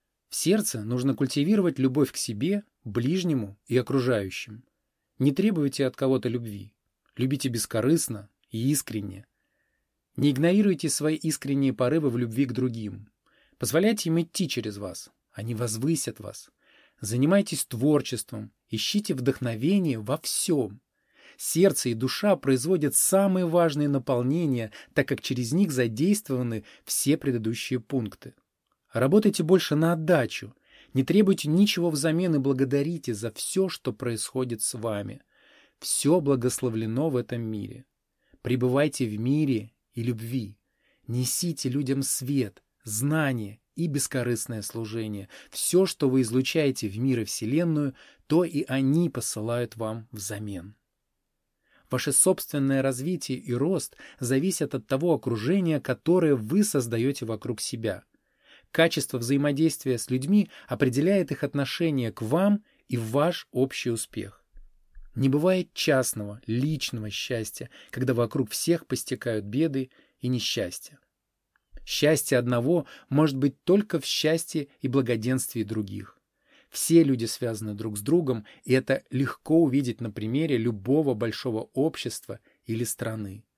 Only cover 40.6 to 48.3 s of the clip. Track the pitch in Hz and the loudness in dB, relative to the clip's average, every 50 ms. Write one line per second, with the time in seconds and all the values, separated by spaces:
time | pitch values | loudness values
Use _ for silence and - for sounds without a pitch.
40.6 | _ _ _ _ _ _ _ _ _ - 120 123 127 123 - - - 175 160 - | _ _ _ _ _ _ _ _ _ -6 -4 -2 -2 -2 -2 -2 -2 -4 -4 -4
41.6 | - 135 123 143 143 127 139 139 135 - - - 131 123 143 139 123 101 - _ | -4 -2 -2 -2 0 0 0 0 0 -2 -4 -4 -2 -2 0 0 -2 -2 -6 _
42.6 | _ _ _ _ _ 113 107 107 123 143 156 160 156 139 131 117 110 98 104 - | _ _ _ _ _ -8 -4 -2 0 0 2 2 0 0 0 -2 -4 -8 -10 -14
43.6 | _ _ _ - 165 170 139 147 - - - 135 120 123 120 110 - - 120 110 | _ _ _ -4 -4 -2 -2 -2 -4 -2 -2 -2 0 0 -2 -2 -4 -6 -8 -8
44.6 | 104 - - 117 113 107 107 117 110 107 104 101 98 - - - - - - - | -8 -8 -8 -8 -8 -6 -6 -6 -6 -6 -8 -8 -10 -14 -18 -20 -20 -14 -10 -6
45.6 | - - - 175 190 180 - - 151 135 127 131 127 107 113 131 135 - - 160 | -2 2 4 4 4 2 2 0 0 2 4 4 2 2 2 0 0 2 2 2
46.6 | 151 139 131 - - 104 95 110 123 135 127 120 110 104 - - 117 110 131 156 | 2 2 0 -2 -4 -6 -4 -2 0 0 0 0 -2 -4 -6 -6 -4 -2 0 0
47.6 | 175 170 160 147 147 139 131 - - - - _ _ - | 2 2 2 0 0 -2 -4 -8 -14 -20 -20 _ _ 0